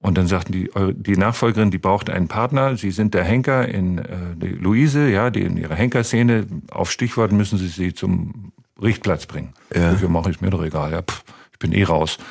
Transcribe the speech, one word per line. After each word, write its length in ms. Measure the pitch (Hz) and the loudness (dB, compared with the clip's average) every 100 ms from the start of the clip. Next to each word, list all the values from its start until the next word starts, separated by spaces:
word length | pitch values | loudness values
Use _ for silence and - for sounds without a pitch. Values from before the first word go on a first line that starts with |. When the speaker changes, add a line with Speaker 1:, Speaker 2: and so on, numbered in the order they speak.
Speaker 1:
Und 160 | - 90 | 0 2
dann 120 | 90 | 2
sagten 240 | 92 - | 0 -2
die, 240 | 92 90 98 | -6 -4 -2
eure, 180 | 95 | -2
die 220 | 92 101 95 | -2 0 2
Nachfolgerin, 560 | 104 117 117 107 104 | 2 2 0 2 2
die 60 | 90 | 2
braucht 300 | 95 101 110 | 0 0 0
einen 200 | 95 85 | -2 -2
Partner, 480 | 110 123 139 135 117 | -2 0 2 0 0
Sie 160 | 101 | -4
sind 220 | 90 104 | 0 2
der 100 | 95 | 2
Henker 420 | 85 123 127 131 120 | 2 2 2 0 0
in, 320 | 98 90 87 | -2 -2 -2
äh, 80 | - 90 87 85 | -6 -8 -8 -6
die 100 | 90 | -6
Luise, 640 | 92 92 113 151 143 143 | -2 2 4 4 4 2
ja, 180 | 98 120 | 2 2
die 120 | 98 | 0
in 160 | 92 87 | 0 -2
ihrer 180 | 82 | -2
Henkerszene, 720 | 80 123 123 113 117 120 113 101 78 - | 0 0 0 0 2 4 2 0 -8 -10
auf 220 | - - | -6 -4
Stichwort 400 | - 120 117 107 | -2 -2 0 2
müssen 260 | 104 98 98 | 2 2 0
Sie 80 | 90 | -2
sie 260 | 87 92 | -4 -6
zum 600 | - 95 90 - 110 95 - _ - | -4 -2 -2 -2 -10 -16 -20 _ -2
Richtplatz 460 | 110 110 98 80 - | -2 0 0 -2 -4
bringen. 280 | 78 73 - - | -10 -12 -16 -6
Speaker 2:
Ja. 200 | - 85 | 0 2
Speaker 1:
Ich, 60 | 95 | 4
ja, 60 | 90 | 2
mach 220 | 85 80 | 2 0
ich, 120 | 80 | -2
mir 100 | 95 | -2
doch 120 | 90 | -2
egal, 300 | 80 78 76 | -2 -4 -4
ja, 100 | 82 | -6
pff, 220 | 82 - - - - | -6 -12 -14 -20 -20
ich 80 | - | -6
bin 140 | 82 | -2
eh 100 | 98 | 2
raus. 360 | 92 78 80 - - | 4 2 0 -4 -10